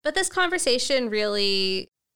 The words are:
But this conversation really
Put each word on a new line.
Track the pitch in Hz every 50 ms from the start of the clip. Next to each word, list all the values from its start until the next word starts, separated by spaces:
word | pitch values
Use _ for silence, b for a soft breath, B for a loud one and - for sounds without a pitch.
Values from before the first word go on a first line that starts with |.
| -
But | 302 302
this | 392 370 -
conversation | - 381 359 339 359 359 - 269 240 254 - - 277 262 247 220
really | 214 214 214 208 208 202 202 196 196 190 190 190 190 190 - - _ _ _ _ _